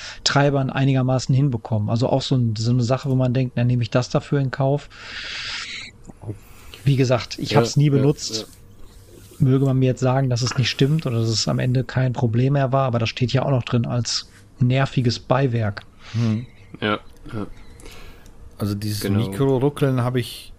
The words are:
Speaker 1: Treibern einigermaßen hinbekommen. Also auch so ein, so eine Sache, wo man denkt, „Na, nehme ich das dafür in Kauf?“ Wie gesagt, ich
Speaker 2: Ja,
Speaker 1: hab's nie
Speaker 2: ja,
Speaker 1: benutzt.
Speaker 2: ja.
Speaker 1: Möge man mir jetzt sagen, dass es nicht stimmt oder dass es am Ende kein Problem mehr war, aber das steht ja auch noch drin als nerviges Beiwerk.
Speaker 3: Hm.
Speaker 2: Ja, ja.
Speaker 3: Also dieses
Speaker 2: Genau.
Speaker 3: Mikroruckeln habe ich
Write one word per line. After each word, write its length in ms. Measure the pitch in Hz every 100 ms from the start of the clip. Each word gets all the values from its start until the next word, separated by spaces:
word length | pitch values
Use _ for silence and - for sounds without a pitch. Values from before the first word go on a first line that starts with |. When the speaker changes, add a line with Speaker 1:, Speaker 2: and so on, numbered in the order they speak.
| - -
Speaker 1:
Treibern 480 | - 139 143 139 131
einigermaßen 640 | - 135 131 127 131 -
hinbekommen. 560 | 131 143 117 - 107 107
Also 180 | 117 127
auch 140 | 135
so 140 | - 131
ein, 180 | 117 110
so 140 | 113
eine 140 | 127
Sache, 260 | 117 131 139
wo 60 | 131
man 180 | 127
denkt, 200 | 123 123 -
„Na, 80 |
nehme 180 | 123 123
ich 80 | 117
das 200 | 127 123
dafür 280 | 147 - 143
in 140 | 135
Kauf?“ 360 | - 135 143 - - - - - - - - - - - - - - 101 104 - - - -
Wie 120 | 139 131
gesagt, 440 | 127 123 - -
ich 100 | -
Speaker 2:
Ja, 80 | 120
Speaker 1:
hab's 180 | 117 143
nie 100 | 147
Speaker 2:
ja, 40 |
Speaker 1:
benutzt. 560 | 139 139 151 - 110 101
Speaker 2:
ja. 60 | - - - - - - - - -
Speaker 1:
Möge 260 | 135 135
man 120 | 135 131
mir 60 | 131
jetzt 140 | 123
sagen, 300 | 127 131 135
dass 120 | 120
es 140 | 123 -
nicht 140 | 117
stimmt 340 | - 139 160
oder 140 | 135 117
dass 100 | 113
es 200 | 107 -
am 100 | 131
Ende 240 | 127 127
kein 300 | 123 - 131
Problem 400 | 117 120 117 131
mehr 180 | 143 135
war, 160 | 135 135
aber 140 | 120
das 80 | 110
steht 240 | - 120
ja 100 | 131
auch 60 | 143
noch 140 | 131
drin 220 | - 120 135
als 440 | 123 117 - - - - -
nerviges 580 | 123 131 135 - 120 110
Beiwerk. 640 | - 127 139 117 107 101 - - -
Speaker 3:
Hm. 340 | 110 117 110 127 - - -
Speaker 2:
Ja, 200 | 107 104 - - -
ja. 140 | 113 98 - - - - - - - - - - -
Speaker 3:
Also 200 | 101 104
dieses 240 | 104 101
Speaker 2:
Genau. 180 | 101 101
Speaker 3:
Mikroruckeln 840 | 98 98 135 131 139 - 139 131
habe 180 | 120 127
ich 320 | 117 - -